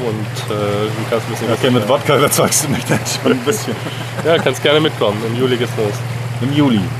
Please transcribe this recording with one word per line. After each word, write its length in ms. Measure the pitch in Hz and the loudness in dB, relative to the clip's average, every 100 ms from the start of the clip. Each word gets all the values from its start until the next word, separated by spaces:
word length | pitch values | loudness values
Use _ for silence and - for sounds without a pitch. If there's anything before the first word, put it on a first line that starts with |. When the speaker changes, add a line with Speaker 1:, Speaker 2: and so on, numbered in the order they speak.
| 123 | -2
Speaker 1:
und, 480 | 107 107 - - | -4 -4 -6 -4
äh, 20 | 107 | -2
du 540 | 101 104 107 113 110 | 0 0 -2 -2 -2
kannst 180 | 117 117 | -2 -2
ein 40 | |
bisschen 160 | 113 113 | -4 -2
Speaker 2:
Okay, 160 | 113 135 | 0 4
Speaker 1:
was 60 | |
Speaker 2:
mit 160 | 123 104 | 2 4
Wodka 280 | 139 - 135 | 2 4 4
überzeugst 480 | 139 - 127 - - | 4 2 2 2 0
du 40 | |
mich 160 | 127 - | -2 0
dann 140 | 151 - - | -2 -2 -2
schon 100 | 131 | 0
ein 60 | 131 | 0
bisschen. 360 | 131 - - 113 - - | 0 -2 -2 -6 -6 -8
Speaker 1:
<laughs> 260 | - - 151 | -8 -4 0
Ja, 120 | 165 | 2
kannst 260 | 147 127 | 2 0
gerne 160 | 156 151 | 2 4
mitkommen. 380 | 156 - 113 104 113 | 2 2 0 0 -2
Im 80 | 117 | 0
Juli 200 | 127 123 | 0 0
geht's 140 | 120 - | -2 0
los. 160 | 104 101 - - - - | -2 -2 -6 -6 -6 -4
Speaker 2:
Im 120 | 123 | -2
Juli? 260 | 143 143 110 87 | 2 4 4 0